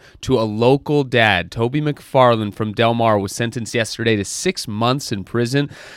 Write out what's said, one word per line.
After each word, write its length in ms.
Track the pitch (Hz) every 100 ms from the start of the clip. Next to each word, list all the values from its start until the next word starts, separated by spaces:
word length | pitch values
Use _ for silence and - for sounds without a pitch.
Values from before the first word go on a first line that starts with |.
| - -
to 180 | - 127
a 40 | 110
local 580 | 107 120 139 - 147
dad. 480 | 135 120 110 92 85
Toby 300 | 113 117 147
McFarland 720 | 151 143 - 135 123 117 104
from 200 | - 110
Del 200 | 104 113
Mar 240 | 117 113 104
was 160 | 98
sentenced 400 | - 117 120 110
yesterday 420 | 120 110 - 117 107
to 60 |
six 440 | 98 - 180 190 -
months 440 | 104 117 139 -
in 120 | 101
prison. 440 | 92 117 120 139 143 - -